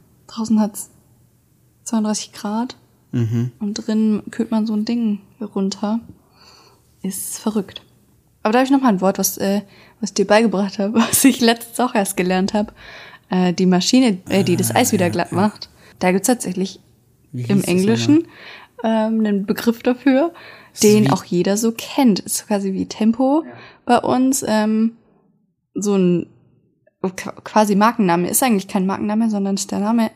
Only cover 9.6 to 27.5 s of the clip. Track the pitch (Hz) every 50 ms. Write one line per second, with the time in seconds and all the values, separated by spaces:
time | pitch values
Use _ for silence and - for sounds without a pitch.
9.6 | 202 - - - - - _ _ 214 - - - 190 196 208 220 233 208 180 185
10.6 | 202 190 - - 196 202 240 233 226 - - - - 269 - - 240 226 233 233
11.6 | - - - - 247 247 - 220 196 - - - 180 180 185 185 190 - - 208
12.6 | 214 - - - - - - - - - - - _ _ 185 185 180 180 170 -
13.6 | 185 185 180 175 180 - 254 262 262 233 190 180 - - 190 196 196 - 175 -
14.6 | - 113 117 - 254 - 226 185 180 170 170 175 - - 165 170 202 214 - -
15.6 | - - _ _ - - - _ 185 185 185 196 190 - 247 240 - 185 180 185
16.6 | 190 - - - _ _ _ _ _ _ _ _ _ _ - 123 120 117 - -
17.6 | - - 175 185 190 214 226 226 - - 294 330 339 - - - - - - -
18.6 | - _ _ - 233 226 226 220 220 226 220 220 214 208 202 196 202 214 208 -
19.6 | - 233 226 - - 254 247 254 - 285 254 262 320 339 - - - - - -
20.6 | - - _ - 220 208 214 214 214 - 190 - - - 180 175 180 190 202 214
21.6 | 233 226 226 - - - - 302 269 233 185 180 - - - - - - 214 196
22.6 | 196 196 190 185 180 - - - 214 226 226 - 262 262 285 330 320 - - -
23.6 | - - - _ _ - 240 - - - 240 247 262 262 269 - - - 214 214
24.6 | 214 220 220 220 226 226 - _ _ _ _ _ _ _ _ _ _ _ _ _
25.6 | _ _ _ - 196 208 202 196 180 175 175 170 - - _ _ _ _ _ _
26.6 | _ _ _ _ _ _ _ _ - 190 185 - - - - - - -